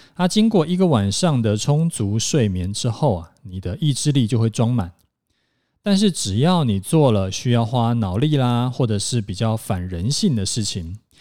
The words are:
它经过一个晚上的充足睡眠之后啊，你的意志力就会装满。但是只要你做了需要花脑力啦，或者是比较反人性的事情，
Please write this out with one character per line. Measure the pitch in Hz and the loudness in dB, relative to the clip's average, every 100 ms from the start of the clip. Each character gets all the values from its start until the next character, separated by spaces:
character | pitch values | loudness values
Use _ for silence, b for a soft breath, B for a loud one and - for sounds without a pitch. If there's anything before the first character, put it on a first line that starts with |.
| b | b
它 | b 180 | b 0
经 | 214 220 | 2 4
过 | 214 156 | 4 2
一 | 180 | 2
个 | 185 | 2
晚 | 123 101 | 4 2
上 | 98 175 131 | 2 2 2
的 | 113 104 | 2 0
充 | 143 147 165 | 0 0 0
足 | - 101 110 | -2 -2 -2
睡 | - 156 107 | 0 0 0
眠 | 90 90 | 0 -4
之 | 101 127 | -4 -4
后 | 110 151 90 | 0 0 -2
啊， | - _ | -6 _
你 | 107 95 | -14 -10
的 | 92 95 | -8 -4
意 | 151 | -2
志 | 127 151 | -2 0
力 | 143 110 | 2 2
就 | 120 | 2
会 | 113 | 0
装 | 117 117 | 0 0
满。 | 123 87 - _ _ _ _ _ _ _ _ | 0 -4 -10 _ _ _ _ _ _ _ _
但 | 208 196 | 0 2
是 | 214 | 2
只 | 160 98 98 | 0 -2 0
要 | 160 180 | 2 2
你 | 131 98 | 2 -2
做 | - 160 139 | 0 2 4
了 | 104 95 | 2 0
需 | 98 127 | -4 0
要 | 120 110 | 0 2
花 | 123 117 | 0 0
脑 | 117 104 95 | 0 0 0
力 | 151 147 | 0 2
啦， | 123 120 123 | 2 0 -2
或 | 120 120 | 0 0
者 | 104 | 0
是 | - 120 | 0 -2
比 | 98 90 | -4 -4
较 | 113 110 | -2 -2
反 | - 95 90 | -4 -6 -4
人 | 87 101 | -4 -2
性 | 143 208 | 0 0
的 | 117 92 | 0 -2
事 | - | -2
情， | 101 101 82 101 _ B | -4 -6 -8 -12 _ B